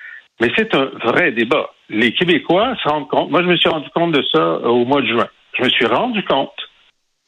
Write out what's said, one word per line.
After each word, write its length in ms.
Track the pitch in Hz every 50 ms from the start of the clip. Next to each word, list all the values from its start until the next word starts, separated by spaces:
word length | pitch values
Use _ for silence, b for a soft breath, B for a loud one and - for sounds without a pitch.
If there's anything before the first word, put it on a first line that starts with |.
| B B B B B B _ _
mais 100 | 113 120 -
c'est 180 | - 220 220 -
un 140 | 151 135 - - - -
vrai 280 | 113 131 - 180 156
débat. 400 | 110 117 113 120 156 131 98 - - _ _ -
Les 240 | - 107 123 117 -
Québécois 600 | - 185 170 170 131 - - 165 185 220 262 240 - -
se 40 | 143
rendent 220 | 151 151 139 -
compte, 220 | - 135 160 -
moi 100 | 139 175
je 60 | 175 180
me 100 | 175 160
suis 100 | - 175
rendu 220 | 165 156 135 -
compte 220 | - 170 170 170
de 120 | 165 196 - -
ça, 60 | 156 156
euh, 280 | 165 170 165 - - 123
au 180 | 120 123 120
mois 160 | 123 143 143
de 60 | 123 107
juin. 200 | 113 120 104 - - _ _ _ - 110
Je 60 | 120
me 60 | 123
suis 160 | - - 123 113
rendu 360 | 117 151 208 254 226 208 -
compte 300 | - 156 135 139 - - - - - _ _ _ _ _ _ _ _ _ _ _